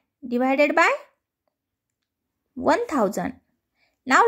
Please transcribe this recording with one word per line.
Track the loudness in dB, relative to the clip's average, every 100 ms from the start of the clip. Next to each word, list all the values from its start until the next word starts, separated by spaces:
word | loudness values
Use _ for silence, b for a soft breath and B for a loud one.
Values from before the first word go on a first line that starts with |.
| _ _ -8
divided | -4 -2 0 2 2
by | 2 0 -8 _ _ _ _ _ _ _ _ _ _ _ _ _ _
one | -6 -2 -2 -2
thousand. | -2 -2 -2 -8 -10 _ _ _ _ _ _ 0
Now | 2